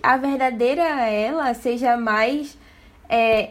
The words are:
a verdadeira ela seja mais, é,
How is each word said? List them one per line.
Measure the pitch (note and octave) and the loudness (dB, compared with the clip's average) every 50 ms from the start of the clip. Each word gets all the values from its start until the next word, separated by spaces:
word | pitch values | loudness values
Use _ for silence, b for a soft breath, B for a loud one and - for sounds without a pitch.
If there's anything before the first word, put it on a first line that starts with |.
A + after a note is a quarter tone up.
| - | 0
a | B3 B3+ | 2 2
verdadeira | C4 C4 C#4 C#4 C4 C4 C4 A#3+ A3 A#3+ B3 C#4+ E4 E4+ | 2 0 -2 -2 0 0 -2 0 0 0 0 0 0 0
ela | D#4+ D4 C4+ A#3+ A3 G#3 G#3 G#3+ A#3 D4+ E4 C#4+ B3+ A#3 | -2 0 -2 -2 0 0 0 -2 -2 -2 -2 -2 -2 -4
seja | A#3 - B3 A#3+ A#3+ C4 B3 A#3+ | -2 -2 -4 -2 0 0 2 2
mais, | A#3+ A#3 A3 G#3+ G#3+ A3 B3 C#4 D4 C#4+ C#4+ - b b b b b b b b b - - | 2 0 0 2 2 2 2 0 -2 -4 -8 -12 b b b b b b b b b -6 -2
é, | A3+ A#3 A3+ A3+ A3 G#3+ G3+ - | 0 2 4 4 2 2 0 -2